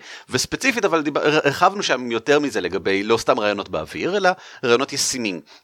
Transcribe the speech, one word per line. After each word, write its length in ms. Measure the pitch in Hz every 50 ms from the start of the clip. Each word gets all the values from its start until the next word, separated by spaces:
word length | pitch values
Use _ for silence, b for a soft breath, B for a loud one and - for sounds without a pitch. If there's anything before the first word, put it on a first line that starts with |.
| B B B B B -
וספציפית, 560 | 113 127 - - 156 151 - 269 220 240 220
אבל 160 | 180 160 165
דיב-, 160 | 143 151 143
הר-, 220 | 151 - 147 143 156 -
הרחבנו 400 | 143 131 - 180 190 196 208 185
שם 280 | - 147 123 127 120
יותר 280 | 117 113 - 147 143 151
מזה 220 | 147 135 104 104
לגבי 420 | 90 90 87 95 87 98 98 98 101
לא 140 | 107 117
סתם 220 | 113 - - 131 123
רעיונות 300 | 107 104 101 101 95 92
באוויר, 480 | 92 78 80 - - 156 - 165 185
אלא 120 | 208 190 180 185 B B B B B B
רעיונות 300 | 120 117 117 139 - 143
ישימים, 480 | 135 - - - 127 117 104 90 78 - B B B